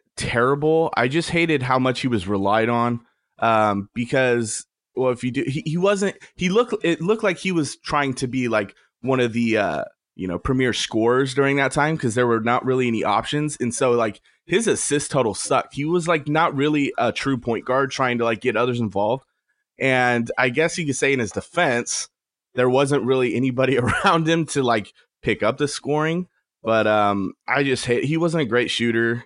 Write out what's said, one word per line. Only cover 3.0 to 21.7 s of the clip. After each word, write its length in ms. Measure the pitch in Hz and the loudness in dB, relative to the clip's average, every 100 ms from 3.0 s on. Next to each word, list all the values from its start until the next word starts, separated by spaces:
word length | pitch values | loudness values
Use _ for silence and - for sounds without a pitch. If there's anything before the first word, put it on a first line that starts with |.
| - _ _ - | -8 _ _ -2
um, 480 | 113 113 107 101 101 | 2 4 4 0 -4
because, 720 | 120 120 135 127 120 110 - - _ _ - | -6 -2 2 2 2 0 -6 -12 _ _ -2
well, 140 | 127 | -2
if 120 | 120 | 0
you 80 | 127 | -4
do, 140 | 123 135 | -2 -2
he, 160 | 135 160 | -4 -4
he 120 | 170 | 0
wasn't, 400 | 196 202 196 - - - | 0 2 -2 -4 -14 -4
he 140 | 180 | 0
looked, 260 | 208 240 220 | 2 0 -2
it 160 | 165 165 | -2 0
looked 240 | 170 220 | 0 0
like 140 | 214 180 | 0 -2
he 160 | 190 | -2
was 240 | 170 139 - | 0 -2 -6
trying 380 | - 147 139 127 | -4 0 0 -2
to 120 | 127 | -4
be, 220 | 131 120 | -2 0
like, 260 | 113 101 - _ _ | 0 -2 -8 _ _
one 220 | 123 131 | -2 2
of 100 | 120 | 2
the, 260 | 113 117 107 | 2 2 2
uh, 260 | 95 73 - - _ - | 2 -2 -6 -12 _ -10
you 120 | 90 | -6
know, 100 | 87 | -4
premier 360 | - 131 127 | -2 0 0
scorers 600 | 101 - 113 113 127 139 | -2 -2 0 2 2 2
during 220 | 127 139 139 | 0 0 2
that 160 | 135 | 0
time 260 | 147 147 160 | 0 0 0
'cause 180 | 123 113 | -2 0
there 120 | 123 | 2
were 140 | 117 | 2
not 240 | 113 123 127 | 0 0 0
really 220 | 131 123 | 0 0
any 160 | 110 | 0
options. 520 | 90 101 - 147 151 - | 0 -2 -2 -4 -4 -4
And 120 | 120 | -4
so, 180 | - 131 | 0 2
like, 280 | 120 113 - _ _ - | 2 0 -4 _ _ -4
his 180 | 190 220 | 0 0
assist 460 | 123 - 143 - | 0 0 -2 0
total 220 | 143 113 95 | 0 0 -2
sucked. 400 | - 127 - 135 | -2 -2 -2 -6
He 80 | |
was, 240 | 151 180 165 | -2 -2 0
like, 200 | 165 135 | -2 0
not 260 | 156 165 135 | 0 0 0
really 380 | 147 151 139 - | 0 2 0 0
a 140 | 117 | -2
true 260 | - 139 131 | -2 -2 -2
point 280 | 120 110 - | -2 -4 0
guard 260 | 127 135 | 0 0
trying 260 | - 131 120 | 0 0 0
to, 60 | |
like, 160 | 117 110 | 0 0
get 160 | 123 107 | -2 0
others 240 | 123 120 | 0 -2
involved. 460 | 110 98 107 131 - _ _ _ _ - | -2 -2 -2 -2 -8 _ _ _ _ -4
And 540 | 135 131 123 120 117 - | 0 2 2 0 -2 -2
I 120 | 127 | 0
guess 280 | 123 165 - | 0 -2 -2
you 80 | 151 | -4
could 100 | 127 | -2
say 160 | 139 | 0
in 60 | 135 | 0
his 140 | 139 | -2
defense, 720 | - - - 165 | -6 -6 -2 0